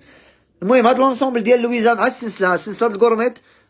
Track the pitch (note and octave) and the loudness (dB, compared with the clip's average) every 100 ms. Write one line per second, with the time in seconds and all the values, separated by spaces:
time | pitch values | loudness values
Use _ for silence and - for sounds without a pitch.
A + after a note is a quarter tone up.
0 | _ - _ _ _ _ F3+ B3+ A3+ B3+ | _ -20 _ _ _ _ 0 2 4 2
1 | C4 B3 C4+ A#3+ G#3 A#3+ A#3 A#3+ A3+ A3+ | 0 0 -2 -2 2 2 0 0 0 0
2 | A#3 B3+ A3+ F#3+ F#3 F3 G#3+ G3 A#3 G3+ | 0 -2 -8 -4 -2 -2 -4 -4 -4 2
3 | A#3 A3 A#3+ - _ _ | 2 2 -2 -6 _ _